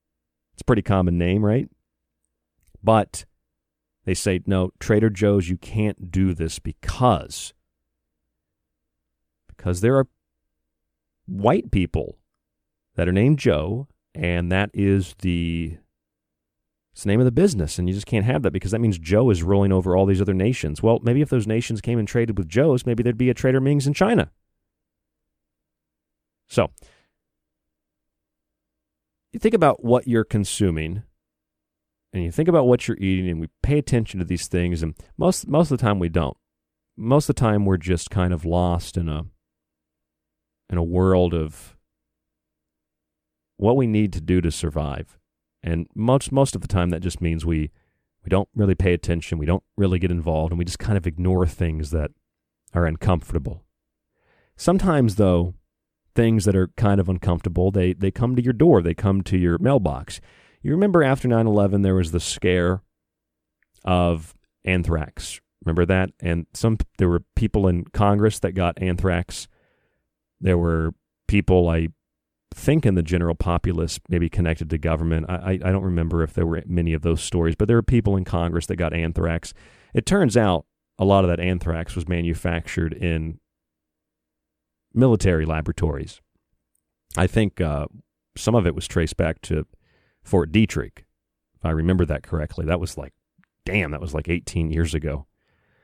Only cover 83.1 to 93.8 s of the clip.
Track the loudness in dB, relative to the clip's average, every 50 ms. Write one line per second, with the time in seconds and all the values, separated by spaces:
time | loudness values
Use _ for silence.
83.1 | -2 -2 -4 -6 -10 -12 _ _ _ _ _ _ _ _ _ _ _ _ _ _
84.1 | _ _ _ _ _ _ _ _ _ _ _ _ _ _ _ _ _ 4 4 4
85.1 | 4 4 4 2 2 2 0 -2 -2 -4 -4 -6 -4 -2 -2 -2 -2 -4 -8 -12
86.1 | -14 -20 _ _ _ _ _ _ _ _ _ _ _ _ _ _ _ _ _ _
87.1 | -2 0 0 2 2 0 0 0 -2 -4 -4 -4 -2 -4 -6 -8 -12 -18 -20 _
88.1 | _ _ _ _ _ -4 -2 2 2 2 2 2 -2 -2 -8 -4 -2 -2 -2 -2
89.1 | -2 -2 -2 -2 -4 -6 -6 -4 -4 -4 -4 -6 _ _ _ _ _ _ _ _
90.1 | _ _ _ 0 0 0 0 2 4 2 2 2 0 -6 -8 -8 -12 -20 -20 _
91.1 | _ _ _ _ _ _ _ _ _ _ -4 -2 -2 0 0 0 2 2 0 0
92.1 | -2 -6 -6 -8 -6 -6 -6 -8 -8 -8 -4 0 0 0 0 0 -6 -10 -14 -16
93.1 | -18 _ _ _ _ _ _ _ _ _ _ -4 -2 -2